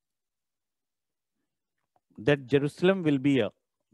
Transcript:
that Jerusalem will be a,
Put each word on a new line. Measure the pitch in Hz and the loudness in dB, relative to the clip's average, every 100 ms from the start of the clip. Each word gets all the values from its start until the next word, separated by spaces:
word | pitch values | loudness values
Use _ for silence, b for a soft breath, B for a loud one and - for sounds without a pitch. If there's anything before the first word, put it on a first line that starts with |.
| _ _ _ _ _ _ _ _ _ _ _ _ _ _ _ _ _ _ _ _ _ - | _ _ _ _ _ _ _ _ _ _ _ _ _ _ _ _ _ _ _ _ _ -8
that | 107 143 123 | -2 -2 0
Jerusalem | 139 143 - 180 196 | -2 -2 0 0 2
will | 160 139 | 0 0
be | 139 135 | 2 0
a, | 101 - _ _ _ | 0 -4 _ _ _